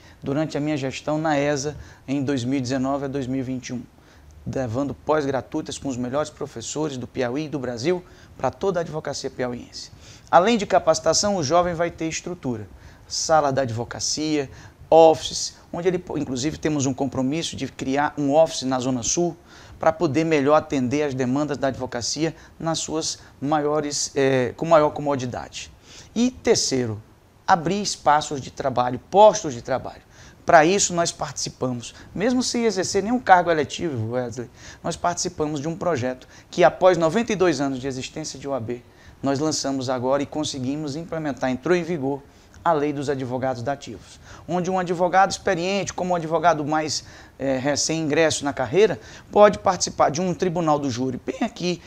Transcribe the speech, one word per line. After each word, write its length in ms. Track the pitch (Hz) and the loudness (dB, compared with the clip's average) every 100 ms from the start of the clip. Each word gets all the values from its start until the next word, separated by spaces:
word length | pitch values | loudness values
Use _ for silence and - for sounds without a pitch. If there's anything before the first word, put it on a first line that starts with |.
| - - | -20 -12
durante 340 | - 139 156 147 | -4 -2 -2 -2
a 20 | |
minha 160 | 147 151 | -2 -2
gestão 440 | 135 - - 151 | -4 -6 -4 -2
na 180 | 160 143 | 0 0
esa, 400 | 143 143 147 139 - - - | 0 0 -4 -8 -14 -14 -6
em 160 | 143 | -4
dois 200 | 135 139 | 0 -2
mil 140 | 120 139 | 0 -2
e 40 | |
dezenove 440 | 120 135 131 139 139 | -2 -2 -2 -2 -4
a 20 | |
dois 200 | 139 123 | -4 -4
mil 140 | 135 | -4
e 20 | |
vinte 240 | 127 127 123 | -4 -6 -8
e 60 | |
um, 100 | 123 - - - - - - - | -10 -12 -20 -20 -20 -20 -16 -8
levando 440 | 135 127 117 139 117 | -6 -4 -4 -4 -4
pós 280 | - 156 | 0 0
gratuitas 540 | 135 127 - 156 151 - | 0 -2 -4 -8 -8 -8
com 100 | 139 | -6
os 80 | 120 | -6
melhores 360 | 123 139 151 | -4 -4 -4
professores 680 | - 139 113 110 147 156 131 | -6 -10 -10 -8 -6 -4 -6
do 100 | 123 | -8
Piauí 380 | 131 120 131 156 | -4 -4 -4 -6
e 40 | |
do 100 | 143 | -6
Brasil 440 | 123 120 143 180 - - - - | -6 -4 -2 -2 -4 -20 -20 -4
para 140 | 127 | -4
toda 300 | - 196 175 | -2 -2 -2
a 20 | |
advocacia 480 | 165 151 147 135 131 | -4 -6 -6 -8 -8
piauiense. 600 | - 123 123 - - - - - - - | -6 -6 -6 -12 -18 -18 -20 -20 -20 2
Além 260 | 165 202 240 | 4 4 2
de 80 | 202 | 2
capacitação, 680 | 226 - - 165 156 208 196 | 2 2 0 2 0 0 0
o 80 | |
jovem 320 | 135 170 175 165 | 2 2 2 0
vai 160 | 170 | -4
ter 160 | - 160 | -4 -6
estrutura, 600 | 156 - 175 131 110 101 - - - - | -6 -10 -8 -6 -6 -8 -18 -20 -20 -10
sala 440 | - - 156 143 | -6 2 4 4
da 80 | 131 | 2
advocacia, 880 | 131 113 117 110 - - 156 151 131 - - - - | 0 -2 -6 -6 -4 -4 0 0 -2 -8 -20 -8 6
offices, 680 | 160 160 151 - - - - - | 10 10 8 0 -6 -8 -10 -12
onde 160 | 175 180 | -4 0
ele, 160 | 175 - - | 0 -2 -6
inclusive, 380 | 151 135 147 151 | -4 -4 -4 -2
temos 260 | 160 147 135 | -2 0 0
um 80 | |
compromisso 600 | 127 139 - 131 160 160 101 | 0 -2 -2 -2 -2 -4 -6
de 120 | 135 | -8
criar 460 | - 131 139 143 - | -6 -2 0 0 0
um 160 | 139 | 2
office 300 | 147 160 - | 4 4 2
na 180 | 131 131 | -2 -2
Zona 220 | 127 123 | 0 -2
Sul 340 | 113 - 175 165 - - - - | -2 0 0 -2 -14 -20 -20 -2
para 120 | 160 | 0
poder 320 | - 170 135 | 2 0 0
melhor 300 | 165 156 135 | 2 2 4
atender 480 | 151 156 147 123 143 | 4 2 -2 0 0
as 140 | 147 131 | 0 -2
demandas 420 | 127 135 151 135 | -2 -2 -2 -2
da 120 | 135 | -4
advocacia 640 | 120 127 120 117 147 156 156 - - | -4 -6 -6 -6 -2 -4 -4 -16 -8
nas 180 | 165 160 | -4 -4
suas 400 | - 156 151 - - - | -4 -4 -4 -8 -14 -8
maiores, 720 | 139 156 147 151 147 143 - | -2 0 0 0 -2 -4 -4
eh, 400 | - 135 131 123 - | 0 2 2 0 -2
com 120 | 165 | 4
maior 240 | 160 151 | 6 6
comodidade. 840 | 151 147 139 123 104 67 - - - - - - | 2 -2 -2 -4 -8 -10 -14 -16 -18 -20 -20 -8
E 160 | 214 247 | 0 0
terceiro, 720 | 254 240 202 - 131 120 104 - - _ _ - | 0 2 2 2 -2 -2 -6 -12 -20 _ _ 0
abrir 340 | 185 156 202 | 2 2 -2
espaços 580 | 196 - 156 147 151 143 | -4 -2 2 4 2 -6
de 120 | - | -8
trabalho, 480 | - 143 123 123 123 - | -6 -4 0 -2 -2 0
postos 460 | 185 214 - 156 120 | 8 8 8 -2 -8
de 80 | |
trabalho. 400 | 123 127 - - - - - - - | -4 -4 -4 -14 -20 -20 -20 -10 6
Para 180 | 165 | 8
isso 300 | 156 202 - | 8 4 2
nós 180 | 175 170 | 0 -2
participamos, 840 | - 147 - - - 131 123 - - - | -4 -8 -8 -10 -6 -6 -6 -10 -16 -12
mesmo 300 | - 226 254 | -2 0 0
sem 220 | 240 240 226 | 0 0 0
exercer 360 | 185 170 196 | 0 -2 0
nenhum 180 | 196 247 | 0 0
cargo 300 | 208 180 175 | 6 6 6
eletivo, 640 | 160 139 - 175 127 110 | 0 0 -4 -6 -4 -4
Wesley, 360 | 123 123 120 117 - - - | -4 -6 -8 -12 -14 -20 -12
nós 120 | - 165 | -8 -4
participamos 640 | 175 170 180 - 151 151 | -4 -2 -6 -4 -4 -4
de 80 | 151 | -6
um 80 | 165 | -4
projeto 520 | 175 147 127 127 - - - | -2 -2 -2 -6 -12 -20 -8
que, 120 | - | 4
após 360 | 170 - 185 170 | 4 6 4 6
noventa 340 | 160 196 233 | 2 2 0
e 20 | 196 | 2
dois 240 | 185 135 | 2 2
anos 200 | 139 131 | -2 -4
de 80 | 139 | -6
existência 500 | 127 127 156 151 135 | -6 -8 -10 -12 -10
de 100 | 139 | -6
O 60 | |
A 60 | 131 | -6
B, 240 | 110 123 - - - - | -4 -8 -10 -20 -20 -8
nós 160 | 139 135 | -4 -2
lançamos 500 | 156 - 139 135 127 | 0 -2 -2 -4 -2
agora 320 | 127 127 143 | -2 0 0
e 60 | 143 | -2
conseguimos 680 | 156 151 143 127 147 151 143 | -4 -6 -4 -4 -4 -6 -8
implementar, 540 | 170 160 151 127 131 | -8 -6 -6 -4 -2
entrou 260 | 123 156 180 | -2 0 0
em 60 | |
vigor 400 | 165 170 135 139 - - - - 170 | 0 -4 -4 -6 -10 -20 -20 -4 0
a 60 | |
Lei 220 | 156 147 | 2 0
dos 160 | 143 139 | -2 -4
Advogados 520 | 135 127 123 131 123 | -4 -4 -4 -4 -4
Dativos, 600 | 117 139 - 101 - - - - - | -4 -6 -8 -16 -18 -20 -20 -16 -6
onde 240 | 175 175 | -4 -2
um 80 | 185 | -2
advogado 500 | 175 170 180 185 190 | -2 0 2 4 4
experiente, 640 | - 208 180 180 196 185 | 2 -2 0 0 -2 -4
como 200 | - 180 | -4 -2
um 20 | 175 | -2
advogado 480 | 156 165 170 156 | 0 2 2 2
mais, 400 | 156 156 156 - - - - - | 0 -2 -2 -6 -10 -20 -20 -8
eh, 200 | 135 131 | -2 -2
recém-ingresso 880 | 135 139 - 160 156 147 160 - 143 | 0 -2 -2 -2 0 2 2 2 -4
na 80 | |
carreira, 480 | 131 123 165 214 156 - - - | -4 0 4 4 2 -10 -20 0
pode 300 | 208 208 208 | 6 8 6
participar 500 | 196 180 - - 147 | 0 0 -2 0 0
de 120 | 147 | 2
um 120 | 185 | -2
tribunal 460 | 165 185 165 160 147 | 0 -2 0 2 2
do 100 | 143 | 0
júri 300 | 117 131 123 - | -2 -4 -4 -8
bem 140 | 523 | -4
aqui 400 | 226 - 175 175 | -4 -4 -4 -4